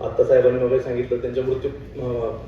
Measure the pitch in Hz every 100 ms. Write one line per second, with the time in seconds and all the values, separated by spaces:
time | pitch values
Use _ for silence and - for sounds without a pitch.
0 | - - 127 127 123 127 123 131 131 123
1 | 120 120 123 131 131 127 143 - - 131
2 | 123 120 113 110